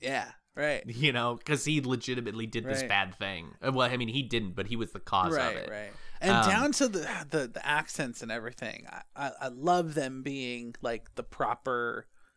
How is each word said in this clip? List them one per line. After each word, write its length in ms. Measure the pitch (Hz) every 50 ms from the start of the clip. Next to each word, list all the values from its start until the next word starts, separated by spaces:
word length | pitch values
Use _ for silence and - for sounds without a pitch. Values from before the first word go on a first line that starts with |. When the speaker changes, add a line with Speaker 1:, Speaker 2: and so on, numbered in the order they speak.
Speaker 1:
Yeah, 300 | - 127 135 123 107 120 - - _ _ -
right. 280 | - 143 151 143 107 -
Speaker 2:
You 260 | 117 113 117 147 147 127
know, 240 | 120 117 120 123 - -
'cause 180 | - 151 139 -
he 160 | 147 156 151
legitimately 640 | 131 123 127 120 - 127 127 123 117 107 101 113 113
did 180 | 110 107 113 117
this 140 | 131 135 135
Speaker 1:
Right. 80 | 131 120
Speaker 2:
bad 260 | 101 98 98 92 92
thing. 400 | - - 98 95 85 85 - - - -
Uh, 60 | 135 135
well, 160 | 127 127 123
I 60 | 127
mean, 100 | 123 123 113
he 120 | 113 139 135
didn't, 320 | 110 117 117 107 95 87
but 120 | 98 95
he 80 | 95 110
was 160 | - 110 -
the 80 | - 98
cause 340 | - - - 95 92 90 165
of 60 | 143
Speaker 1:
Right, 160 | 127 117 107
Speaker 2:
it. 120 | - - -
Speaker 1:
right. 220 | 107 104 104 104 104 - - - - -
And 100 | - 185
Speaker 2:
Um, 180 | 208 233 220 208
Speaker 1:
down 220 | 196 220 269 294 285
to 140 | - 285
the, 400 | 247 196 175 147 - - 180 160 143
the, 180 | - 156 135
the 180 | 117 - - -
accents 540 | 139 147 151 151 - - - 147 123 117 - 120
and 80 | 113
everything. 560 | 110 120 110 120 123 - 123 110 - - - -
I, 120 | - - - - -
I, 140 | - 143 135 - -
I 60 | 139 131
love 440 | 120 123 139 175 180 180 170 160 151
them 280 | 151 139 131 131 131 131
being, 500 | 143 139 139 131 123 123 120 120 117 117 -
like, 320 | - 120 117 107 - - -
the 80 | - 117
proper 840 | - - - 135 110 120 - - 131 127 120 120 117 117 113 - - _ - - - _